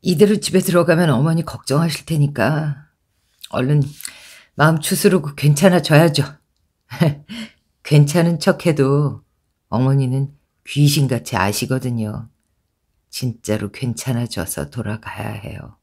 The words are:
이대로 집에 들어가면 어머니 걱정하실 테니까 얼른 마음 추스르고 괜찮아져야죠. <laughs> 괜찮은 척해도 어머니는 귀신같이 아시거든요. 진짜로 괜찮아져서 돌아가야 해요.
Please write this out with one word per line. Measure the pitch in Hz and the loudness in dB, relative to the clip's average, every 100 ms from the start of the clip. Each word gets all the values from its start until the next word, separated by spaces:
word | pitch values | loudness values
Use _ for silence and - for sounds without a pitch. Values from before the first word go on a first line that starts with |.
이대로 | - 165 202 202 | 0 4 4 4
집에 | - 185 | 0 0
들어가면 | 185 175 165 165 175 | 2 2 2 2 2
어머니 | 120 151 165 | 2 2 0
걱정하실 | 160 - - 139 165 147 - | -4 -10 -4 0 0 -4 -6
테니까 | 160 143 147 113 151 156 143 - _ _ _ _ _ - | 0 0 0 0 0 -2 -6 -12 _ _ _ _ _ -10
얼른 | - 127 147 143 - - - - - _ | -6 0 2 0 -4 -16 -16 -20 -20 _
마음 | - 151 160 | 0 2 2
추스르고 | 151 190 202 190 151 | -2 0 2 2 -2
괜찮아져야죠. | - 143 147 190 180 175 151 165 151 - - _ _ _ _ _ | -2 0 4 4 4 4 4 4 2 -4 -6 _ _ _ _ _
<laughs> | - 165 143 - 233 220 _ _ _ | 0 0 0 -12 -16 -16 _ _ _
괜찮은 | - 147 143 175 170 165 | 2 4 4 4 0 0
척해도 | 175 170 175 151 135 143 147 107 _ _ _ _ _ | 0 0 0 2 2 2 0 -4 _ _ _ _ _
어머니는 | 110 131 139 131 131 139 - _ _ - | -2 2 2 0 -2 -4 -8 _ _ -10
귀신같이 | - 147 143 135 120 117 101 | 2 2 4 0 -2 -2 -2
아시거든요. | 95 107 120 131 127 120 107 104 113 _ _ _ _ _ _ _ _ | 0 -2 -4 -4 -4 -6 -6 -8 -12 _ _ _ _ _ _ _ _
진짜로 | - 127 110 - 107 95 | -8 -8 -8 -6 -4 -4
괜찮아져서 | - 123 113 - 120 120 - 82 - 71 | -8 -8 -6 -4 -4 -4 -6 -8 -8 -8
돌아가야 | - 104 107 - - 107 | -8 -8 -8 -12 -12 -10
해요. | 107 101 98 113 - | -10 -12 -14 -16 -20